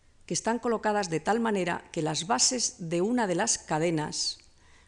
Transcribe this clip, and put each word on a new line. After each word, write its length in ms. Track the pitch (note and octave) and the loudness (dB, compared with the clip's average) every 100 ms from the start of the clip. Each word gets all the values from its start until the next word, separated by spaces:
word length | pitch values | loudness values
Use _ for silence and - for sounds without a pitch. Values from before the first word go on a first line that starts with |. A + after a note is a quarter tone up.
| - - - | -20 -16 -6
que 60 | |
están 260 | G3 A3+ A#3 | -4 0 0
colocadas 500 | A#3+ G#3+ G#3+ G#3 F#3+ | 0 0 2 0 0
de 100 | D#3+ | -2
tal 200 | G3 A3+ | 0 0
manera 500 | A3+ G3+ F3 F3 - | 2 0 0 -4 -6
que 100 | - | -2
las 260 | D#3 D#3 E3+ | -2 -2 0
bases 600 | B3 - B3+ - - E3 | 2 2 2 -2 -4 -2
de 120 | E3+ | 0
una 240 | G3 B3 G#3 | 2 2 2
de 100 | E3+ | 2
las 220 | A3+ - | 0 -2
cadenas 800 | - D#3 E3+ D#3+ D#3 E3+ - - - - - - | 0 0 2 0 -2 -4 -4 -6 -14 -20 -20 -20